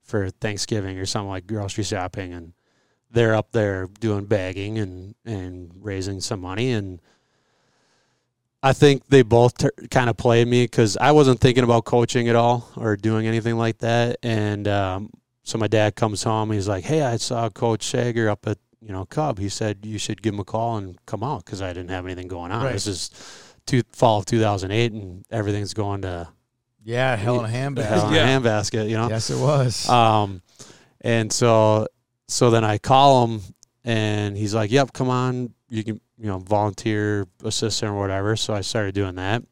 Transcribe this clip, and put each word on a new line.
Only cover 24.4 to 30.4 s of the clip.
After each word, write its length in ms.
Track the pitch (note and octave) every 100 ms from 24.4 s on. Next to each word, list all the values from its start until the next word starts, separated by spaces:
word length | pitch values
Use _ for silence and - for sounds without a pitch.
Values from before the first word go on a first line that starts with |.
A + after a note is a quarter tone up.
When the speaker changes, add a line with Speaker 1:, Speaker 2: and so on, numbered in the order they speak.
Speaker 1:
thousand 300 | A2 G2+ F#2
eight, 200 | G#2+ A#2
and 340 | G#2+ F#2+ F2+ -
everything's 420 | A2+ G#2 G#2 G2+
going 280 | G2+ G2+ G2
to 240 | F#2+ F2 E2+ _ _ _ _ _
Speaker 2:
Yeah, 320 | G#2+ A#2+ C3 A#2
hell 220 | A2 B2
in 60 | A2+
a 20 |
Speaker 1:
Hell 240 | A#2+ C#3
Speaker 2:
handbasket. 360 | C3 A2 G#2+ G#2
Speaker 1:
in 60 |
a 20 | D#3
Speaker 3:
Yeah. 240 | B2+ C3+
Speaker 1:
handbasket, 500 | A#2 G#2+ G2+ A2+ G#2+
you 80 | A2+
know? 100 | A#2
Speaker 2:
Yes, 220 | A2+ A#2
it 80 | C3
was. 500 | C3 D3 B2+ - -
Speaker 1:
Um, 540 | B2 A2+ G#2+ G#2 F#2+